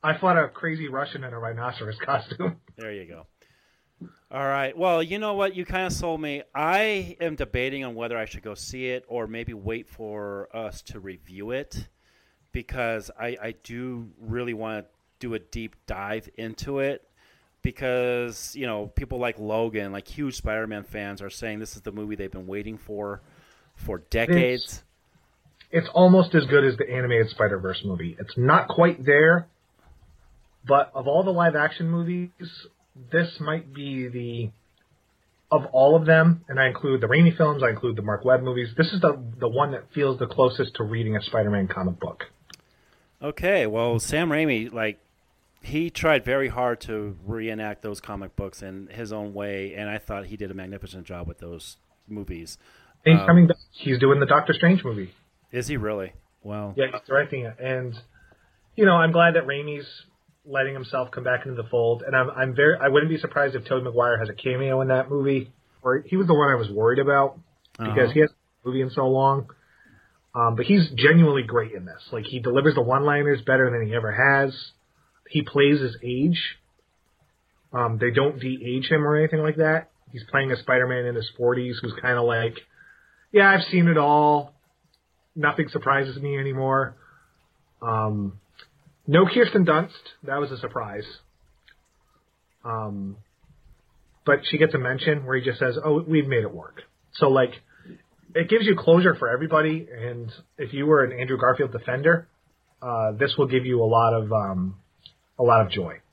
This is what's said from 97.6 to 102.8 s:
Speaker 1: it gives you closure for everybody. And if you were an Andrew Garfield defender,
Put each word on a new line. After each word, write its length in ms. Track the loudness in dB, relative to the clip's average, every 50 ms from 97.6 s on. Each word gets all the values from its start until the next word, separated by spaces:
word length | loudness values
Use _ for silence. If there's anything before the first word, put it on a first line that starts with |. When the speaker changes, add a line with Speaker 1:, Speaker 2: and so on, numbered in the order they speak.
| _ _ _ _ _ -20 -20 -20 _ _ _ _ _ _ -2
Speaker 1:
it 140 | -2 0 2
gives 160 | 2 2 4
you 100 | 4 2 2
closure 360 | 6 8 8 8 8 6 2
for 120 | 2 -2 -2
everybody. 580 | -2 -2 -2 2 2 2 4 2 0 -4 -6 -12
And 400 | -12 -10 -10 -8 -8 -10 -12 -14 -16 -18 -20 _ _ -10
if 160 | -10 -8 -6
you 120 | -4 2
were 180 | 4 6 6 4
an 80 | 2 0 -6
Andrew 180 | -4 -4 -2 2
Garfield 340 | 2 2 4 2 0 -2 -2
defender, 540 | -8 -6 -4 -4 0 4 4 4 4 0 _ _ _ _ _ _ _ _ _ _ _